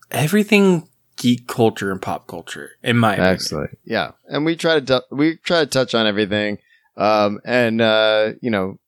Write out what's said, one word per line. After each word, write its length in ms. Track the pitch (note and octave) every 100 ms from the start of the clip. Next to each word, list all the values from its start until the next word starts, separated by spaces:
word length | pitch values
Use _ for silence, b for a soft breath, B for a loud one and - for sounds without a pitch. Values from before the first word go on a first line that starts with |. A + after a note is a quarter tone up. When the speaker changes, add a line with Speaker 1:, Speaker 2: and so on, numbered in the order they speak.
| -
Speaker 1:
everything 760 | A#2+ D3+ G#3 G3+ G3+ G3 F3 - _ _ -
geek 320 | B2 A#2+ -
culture 420 | - A2+ - G2
and 100 | F#2+
pop 280 | - D#2 -
culture, 440 | F2 - D#2+ C#2+ -
in 120 | - A#2+
my 160 | A2+
opinion. 180 | G2 F#2
Speaker 2:
Excellent. 440 | F2+ - D#2 C#2+ -
Yeah. 260 | - A2 D#2 - -
And 160 | C#3
we 100 | D#3
try 200 | E3 E3+
to 60 | D#3
du-, 220 | B2+ B2+ -
we 260 | B2+ D#3 D#3+
try 220 | - F3
to 60 | C#3+
touch 280 | C3+ B2+
on 120 | A#2 A2
everything. 520 | G#2 G#2 G#2 G#2 G2+ b b b -
Um, 420 | G#2 G#2+ G#2 G#2
and, 360 | - B2 A#2 A2+
uh, 500 | A2+ A2 A2 G#2+ G#2+ -
you 100 | B2
know, 280 | G#2 F#2+ F#2+